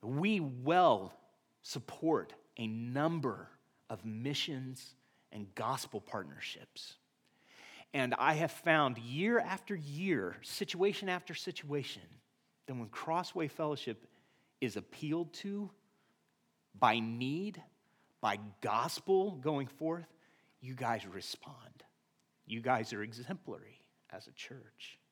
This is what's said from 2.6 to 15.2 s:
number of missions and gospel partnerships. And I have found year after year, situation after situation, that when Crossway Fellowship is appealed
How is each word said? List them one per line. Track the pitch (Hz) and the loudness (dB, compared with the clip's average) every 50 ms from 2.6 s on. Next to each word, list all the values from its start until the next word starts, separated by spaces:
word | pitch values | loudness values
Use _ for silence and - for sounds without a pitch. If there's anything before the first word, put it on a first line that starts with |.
| 117 110 | -4 -4
number | 110 113 117 123 123 139 147 160 170 165 139 131 104 92 - - - _ _ _ _ _ _ _ | -2 -4 -4 -2 0 2 2 2 2 2 0 -2 -2 -4 -8 -14 -18 _ _ _ _ _ _ _
of | 113 113 - | -10 -8 -6
missions | 113 107 110 117 139 147 139 - - 151 131 131 127 131 123 - - - _ _ _ _ _ _ _ - | -6 -6 -4 -2 -2 -2 -2 -2 -2 -4 -6 -6 -6 -8 -10 -14 -18 -20 _ _ _ _ _ _ _ -10
and | 104 104 95 92 | -10 -10 -10 -6
gospel | - 110 113 131 131 - - - 107 | -4 0 0 0 -2 -4 -6 -6 -8
partnerships. | 98 - - 110 92 71 69 76 - - - - - - _ - - - - _ _ _ _ _ _ _ _ _ _ _ - - - - - - - _ - | -8 -6 -6 -6 -6 -6 -10 -10 -10 -10 -10 -12 -14 -18 _ -14 -14 -14 -16 _ _ _ _ _ _ _ _ _ _ _ -20 -20 -20 -20 -18 -20 -20 _ 0
And | 139 131 123 123 - | 0 2 2 2 4
I | 120 143 156 | 4 4 6
have | 151 - 151 | 4 2 0
found | - - - 170 160 156 147 135 123 110 | -2 -2 4 4 6 6 6 4 2 -2
year | 113 120 123 151 185 220 240 233 | -6 -6 -2 0 2 4 4 4
after | - 170 190 190 - - 208 | 2 2 -4 -6 -6 -6 -6
year, | 180 151 143 143 147 180 196 175 123 92 87 87 - | -6 -6 -6 -6 -4 0 2 2 2 2 -2 -4 -8
situation | - - - - 208 - - 175 185 202 202 - - 190 | -12 -10 -6 -6 -4 -4 0 2 2 2 2 0 -2 -2
after | 180 180 175 - 170 | -2 -2 -2 -6 -10
situation, | - - - 170 - - 147 143 147 131 - - 98 87 85 - - _ _ _ _ _ _ _ _ _ | -8 -6 -6 -8 -8 -6 -4 -2 -2 -2 -4 -8 -12 -14 -20 -20 -20 _ _ _ _ _ _ _ _ _
that | - 135 | -8 -6
when | 123 117 110 | -6 -6 -8
Crossway | - - - - 160 170 180 - - 185 165 147 | -8 -8 -2 2 2 2 2 0 -2 -2 -2 -2
Fellowship | - - 160 151 151 139 - - 113 - - - _ _ _ _ _ _ _ _ _ _ | -2 -2 0 0 0 -2 -2 -6 -6 -6 -8 -20 _ _ _ _ _ _ _ _ _ _
is | - 120 104 107 | -2 -2 -2 -4
appealed | 95 - - - - - 151 170 | -8 -8 -10 -6 -2 0 0 0